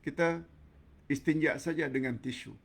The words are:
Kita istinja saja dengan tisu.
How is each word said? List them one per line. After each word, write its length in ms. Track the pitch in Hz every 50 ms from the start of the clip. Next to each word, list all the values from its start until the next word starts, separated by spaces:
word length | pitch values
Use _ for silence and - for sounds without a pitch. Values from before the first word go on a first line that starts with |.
| -
Kita 400 | 151 143 - 170 165 170 170 165 - - - - - - - - - - - - -
istinja 480 | 143 135 - - 151 156 151 151 87
saja 320 | 139 - 170 160 156 156 139
dengan 320 | 131 135 131 131 123 113
tisu. 320 | - 131 123 - - 113 - 110 -